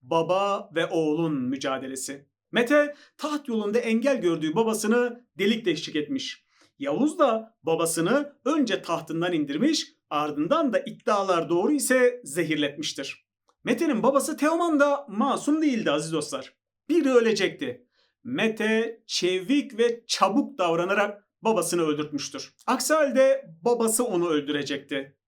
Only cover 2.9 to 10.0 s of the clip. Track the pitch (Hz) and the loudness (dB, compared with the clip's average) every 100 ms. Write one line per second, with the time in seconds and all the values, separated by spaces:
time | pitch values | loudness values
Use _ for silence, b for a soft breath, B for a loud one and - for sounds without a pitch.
2.9 | B B _ 302 294 269 226 208 220 226 | B B _ -6 -6 -4 -4 0 0 0
3.9 | 226 277 262 175 165 156 170 226 220 208 | 0 2 0 0 0 0 0 0 0 0
4.9 | 240 240 233 _ - 202 226 185 156 - | 2 0 -4 _ -2 0 0 -2 -2 -4
5.9 | 156 143 135 - - _ b b _ 277 | -6 -4 -6 -6 -12 _ b b _ -4
6.9 | 165 294 339 277 220 - _ - 165 165 | 0 0 2 2 2 -6 _ -2 0 0
7.9 | 165 165 269 285 _ 247 320 240 185 - | 0 2 2 0 _ -2 0 0 -2 -2
8.9 | 165 160 160 180 165 143 147 269 302 - | -6 -4 -4 -2 -2 -2 0 2 0 -4
9.9 | _ | _